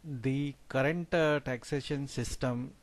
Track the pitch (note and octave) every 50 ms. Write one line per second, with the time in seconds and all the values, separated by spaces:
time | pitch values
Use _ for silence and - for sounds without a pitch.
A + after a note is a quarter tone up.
0 | - D#3+ C#3+ B2 A2+ C3+ C3+ C#3 C#3+ C#3+ C#3 - - - - C3+ C3+ D3 E3 F3
1 | E3+ - - E3+ D#3+ D3+ D3 D3 - - B2+ A#2+ - - D3+ C#3+ C3 - D3+ C#3
2 | C#3 C3+ - - A#2+ - - - - B2+ A#2+ A#2+ B2+ C#3 - -